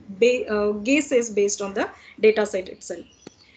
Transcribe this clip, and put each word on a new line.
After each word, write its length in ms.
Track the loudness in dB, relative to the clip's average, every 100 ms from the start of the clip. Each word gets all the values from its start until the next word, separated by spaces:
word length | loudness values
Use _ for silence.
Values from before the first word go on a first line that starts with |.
| -8 2
ba-, 260 | 2 2 -2
uh, 220 | 0 0
guesses 600 | -2 2 0 2 0 0
based 300 | 0 0 -2
on 140 | -6
the 160 | -4 -6 -8 -20 2
data 260 | 4 4 0
set 220 | -2 -8
itself. 360 | -12 -14 -14 -14 _ -20 _ _